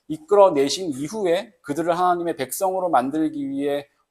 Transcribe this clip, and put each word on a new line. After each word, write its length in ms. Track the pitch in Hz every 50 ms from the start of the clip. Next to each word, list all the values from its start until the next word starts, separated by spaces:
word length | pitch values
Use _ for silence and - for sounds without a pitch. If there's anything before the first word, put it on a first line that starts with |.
| _
이끌어내신 840 | - 156 151 - - 202 202 196 190 160 139 139 139 - - 190 165
이후에 640 | 135 127 147 - 220 220 202 175 165 190 233 226 _ _
그들을 360 | _ - 143 156 160 175 165
하나님의 380 | 175 180 180 175 175 170 170 -
백성으로 540 | - 131 - - - 196 185 185 190 185 175
만들기 600 | - 127 131 139 147 156 156 151 151 143 139 135
위해 380 | 139 139 143 143 143 143 143 - _ _ _ _